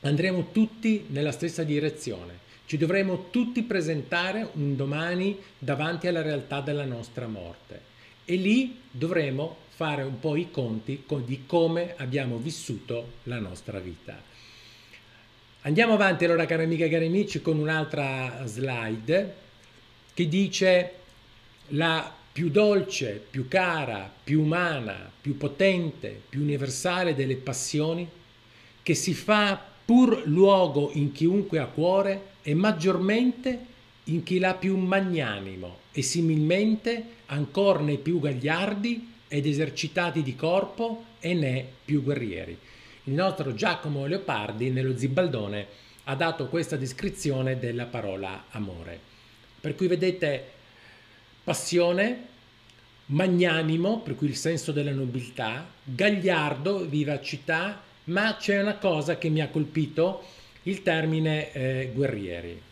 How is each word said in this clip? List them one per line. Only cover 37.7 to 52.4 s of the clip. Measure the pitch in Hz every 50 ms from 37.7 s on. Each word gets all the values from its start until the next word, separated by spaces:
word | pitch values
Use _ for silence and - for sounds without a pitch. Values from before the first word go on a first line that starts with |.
| 185 156 147
nei | 147 147 131
più | 135 156 175 175
gagliardi | 139 147 135 123 120 147 160 170 196 196 208 202 202 233 240 226 - - - - - -
ed | - 143 135
esercitati | 151 143 139 156 139 127 - - 151 - 180 175 170 147 165 147
di | 131 123
corpo | - 151 160 175 190 190 - - - 233 226 226 226 - - - -
e | - 165 180
ne | 170 147 131 127 131 127 - - - -
più | - 147 147 127
guerrieri." | 131 143 139 120 107 90 82 85 85 85 80 - - - - - - - - -
Il | - 135
nostro | 151 185 190 190 - 156 135 117
Giacomo | 107 - 196 170 - - 151 147 139 139
Leopardi | 143 170 190 190 - 139 107 104 107 107 110 120 131
nello | 127 127 131 131 131
Zibaldone | 113 123 135 135 180 185 170 127 117 104 101 104 104 101 - - - - - - - -
ha | 143 135
dato | 135 170 165 160 - 143 123
questa | - 170 160 - 160
descrizione | 139 131 127 - - - 196 - - - 147 135 131 131 131 131 123
della | 123 120 117 123 120
parola | 120 - 120 107 98 92 98 98 95 95 95 - -
amore. | - 110 104 95 90 85 82 82 85 - - - - - - - - - - - - -
Per | - 156 143
cui | - 185
vedete | 175 180 165 180 185 180 185 - 147 139 131 - - - - - - - - - - - - - - - - - - - - _
passione, | - 156 - - - 170 175 175 175 175 185 202 233 247 254 - - - -